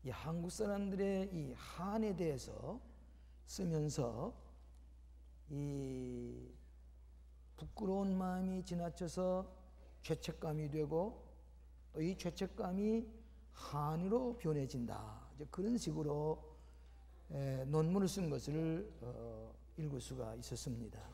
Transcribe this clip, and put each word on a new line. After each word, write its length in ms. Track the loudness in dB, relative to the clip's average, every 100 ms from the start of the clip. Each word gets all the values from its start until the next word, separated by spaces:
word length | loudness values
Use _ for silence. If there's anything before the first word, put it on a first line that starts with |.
이 60 | -4
한국 400 | -4 -2 0 0
사람들의 760 | 0 2 2 2 4 4 4 2
이 220 | 0 -2
한에 600 | -6 -8 -4 0 4 4
대해서 680 | 4 4 2 -2 -6 -4 -6 -10 -18 -18 -18 -18 -18 -10
쓰면서 880 | 0 2 4 4 2 2 2 -4 -4 -16 -18 -18 -18 -18 -18 -18 -18 -18 -18 -6
이 1000 | -2 0 0 -2 -2 -2 -4 -4 -8 -10 -14 -16 -18 -18 -18 -18 -18 -18 -18 -18 -10
부끄러운 600 | -10 -2 2 4 4 4
마음이 480 | 2 2 2 0
지나쳐서 840 | 0 0 0 0 -2 2 4 4 2 -10 -16 -18 -18 -12
죄책감이 680 | 0 0 0 -2 0 0 2
되고 540 | 2 4 4 2 -2 -14 -16 -18 -18 -18 -18 -8
또 100 | 0
이 160 | 2 2
죄책감이 880 | -2 0 -2 0 0 4 4 4 2 -8 -14 -18 -16
한으로 840 | -12 -2 2 4 4 6 4 4 2
변해진다. 920 | 2 4 2 0 0 -2 -6 -8 -12
이제 120 | -10 -6
그런 280 | 0 4 4
식으로, 760 | 4 2 2 4 4 2 -2 -16 -18 -18 -18 -18 -18 -18 -6
에, 340 | 0 2 2
논문을 420 | 4 6 8 8 6
쓴 220 | 4 2
것을, 640 | 2 2 2 4 2 -2 -6
어, 540 | -6 -6 -6 -6 -10 -12 -12 -4
읽을 220 | -2 -2
수가 340 | -4 -4 -2 -4
있었습니다. 640 | -4 -4 -2 -2 -4 -8 -12